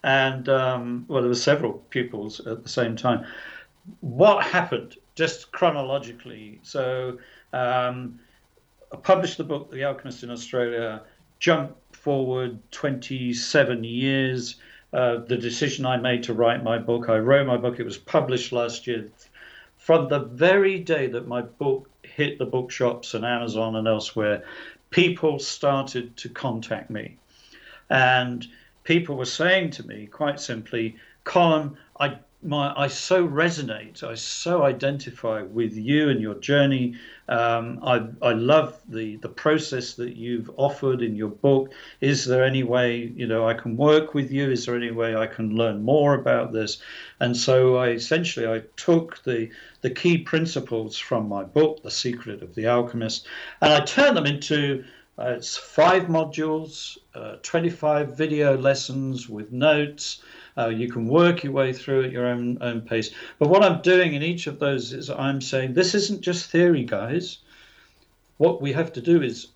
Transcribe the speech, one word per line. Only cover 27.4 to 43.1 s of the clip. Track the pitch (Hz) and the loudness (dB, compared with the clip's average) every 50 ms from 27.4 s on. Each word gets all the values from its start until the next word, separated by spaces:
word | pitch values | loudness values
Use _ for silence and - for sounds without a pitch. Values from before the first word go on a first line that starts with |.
| _ _ - - - - - - _ _ | _ _ -20 -20 -20 -20 -20 -20 _ _
And | 139 131 131 127 131 127 123 123 120 117 - - - - _ _ _ _ _ | 2 4 4 4 4 2 0 -2 -6 -8 -10 -14 -20 -20 _ _ _ _ _
people | - 165 175 170 - 143 | 0 2 2 2 -2 -4
were | 127 127 | -6 -4
saying | - - - 156 180 185 190 175 156 | -6 -2 0 2 2 4 2 2 -2
to | - - 117 | -6 -10 -14
me, | 120 107 104 107 | -14 -14 -16 -16
quite | 104 - - 151 147 139 143 | -18 -6 -4 -2 -2 -2 -4
simply, | - - 120 110 107 - - 117 113 113 113 - - _ _ _ _ | -8 -8 -8 -10 -8 -6 -4 -4 -4 -4 -6 -12 -20 _ _ _ _
"Colin, | - - 185 175 165 160 156 151 143 143 - - _ _ - | 0 2 4 6 6 4 2 0 -4 -10 -14 -20 _ _ -4
I, | 143 139 127 - _ _ _ _ | -4 -4 -4 -8 _ _ _ _
my, | - 165 143 147 143 139 - | -8 -4 -2 -2 -2 -2 0
I | 143 143 | -2 -2
so | 139 139 - - - 185 185 175 | -2 -2 -6 0 2 4 4 4
resonate, | 160 139 147 165 175 165 151 139 117 107 104 110 113 - - - | 2 2 2 2 2 0 -2 -6 -6 -8 -10 -10 -16 -16 -14 -12
I | 120 117 | -10 -10
so | 113 - - - - - 170 175 175 143 | -10 -10 -10 -8 -6 -2 0 2 4 4
identify | 139 127 120 135 139 143 143 - 120 113 - - 113 110 107 101 | 2 2 0 -2 -2 -2 -4 -8 -12 -14 -6 -4 -4 -4 -4 -6
with | 92 104 117 117 110 104 | -6 -4 -2 -2 -2 -4
you | 110 107 127 143 151 151 143 | -6 -2 2 2 4 4 4
and | 131 110 | 2 2
your | 110 107 101 | 0 -4 -6
journey. | - - - 143 143 139 139 135 131 127 120 120 - - - - - _ | -8 -2 2 4 4 4 4 2 0 0 -2 -4 -8 -18 -20 -20 -16 _
Um, | - 120 117 117 117 117 117 113 117 123 - - | -4 -2 0 2 2 0 0 -2 -6 -10 -6 0
I, | 135 123 117 110 110 - - - | 0 0 0 0 -4 -8 -2 0
I | 123 117 | 0 2
love | 113 117 127 151 156 151 151 - - _ - | 2 4 6 6 4 4 2 -8 -18 _ -10
the, | 110 113 113 107 107 | -8 -8 -8 -8 -10
the | 107 - 143 | -10 -12 -12
process | - - - 156 156 156 147 - 139 127 117 - - | -12 -2 2 2 2 2 0 -4 -6 -6 -6 -8 -10
that | - 120 120 120 | -8 -10 -10 -8
you've | 113 113 120 120 117 113 117 - | -10 -6 -6 -6 -6 -6 -8 -2
offered | - 135 143 139 - 143 135 127 123 120 | 0 0 0 0 0 -2 -2 0 0 -2
in | 117 107 | -4 -4
your | 104 110 104 | -4 -6 -6
book. | 104 - - 139 139 135 135 135 - - - - - _ | -6 0 2 4 4 4 2 -2 -10 -20 -20 -20 -10 _
Is | 135 139 143 135 - | 0 0 0 0 0
there | 127 127 127 131 | 2 2 4 4
any | 131 127 131 127 | 4 2 0 0
way, | 117 123 127 123 120 120 120 117 117 | 2 2 2 2 2 0 -2 -6 -10